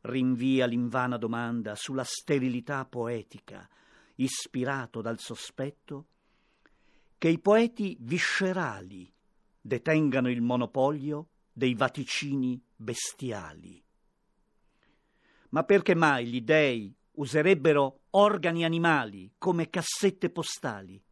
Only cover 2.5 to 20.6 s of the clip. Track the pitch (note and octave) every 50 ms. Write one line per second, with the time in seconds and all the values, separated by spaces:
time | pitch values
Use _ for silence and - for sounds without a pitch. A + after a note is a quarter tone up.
2.5 | B2 B2 A#2 - C#3+ C3+ C3 _ - B2 A2+ A#2 A#2+ A2+ G#2+ _ - G2+ _ -
3.5 | G2+ G2 F2+ _ _ _ _ _ _ _ _ _ _ - C3 C3 - - - -
4.5 | - B2+ B2 C3+ C#3 C3+ B2 - - A#2 G#2 A#2 A#2 A2+ - - A#2 - - -
5.5 | _ - C3 C#3+ - _ _ - D3 C#3 E3 _ _ _ _ _ _ _ _ _
6.5 | _ _ _ _ _ _ _ _ _ _ _ _ _ _ - E3 E3 E3 _ G3
7.5 | G#3 A3 A#3 A#3 A#3+ - G#3 F#3+ - - A#2+ A#2 E3 F3 - - - - G3 F#3
8.5 | F#3 F#3+ E3+ C3 G#2 G2 F#2 F#2 G2+ F#2 F2+ _ _ _ _ _ _ _ _ _
9.5 | _ _ _ A2 B2+ A#2 - D#3+ D#3 D#3 D#3 C#3+ B2+ C3+ B2 B2 B2 A#2+ A#2 A#2+
10.5 | B2 B2 B2 A2 - C3+ C3 C#3 D3+ D3 C3+ D3 D3 D3 D#3+ _ _ _ _ _
11.5 | _ A2+ C3 B2+ B2 G#2 C#3 B2+ - D3+ B2+ - - - D3+ C#3+ C#3 C#3 B2+ B2+
12.5 | B2 A#2+ _ _ _ _ A2+ A2 A#2 - - - - - C#3 B2 A2 G2+ E2+ D#2
13.5 | D2+ D#2+ - - F#2 - _ _ _ _ _ _ _ _ _ _ _ _ _ _
14.5 | _ _ _ _ _ _ _ _ _ _ _ _ _ _ _ _ _ _ _ _
15.5 | - D3+ E3 - G3+ G3 - - F3+ E3 E3 D3 C#3+ B2 A#2+ A#2+ A#2+ B2+ A2+ A2+
16.5 | D#3 D#3 D3+ C3+ B2 A2+ G#2 G2 - _ _ _ _ D3+ C#3+ A#2 B2+ D#3 D3+ F#3
17.5 | G3 D3+ C3+ D#3 D3 C#3+ C#3 C3 - _ _ _ - F#3+ G3+ G#3 G3 E3+ D#3+ E3+
18.5 | E3 E3+ E3+ E3 E3 E3 E3+ E3+ D#3+ C#3 A#2+ G#2+ G2 G2 F#2 G2+ _ _ - F#3+
19.5 | F3 E3+ D#3+ - - F3+ D#3+ - - - - G3 F#3+ _ - E3+ E3+ F3 D#3 -
20.5 | - -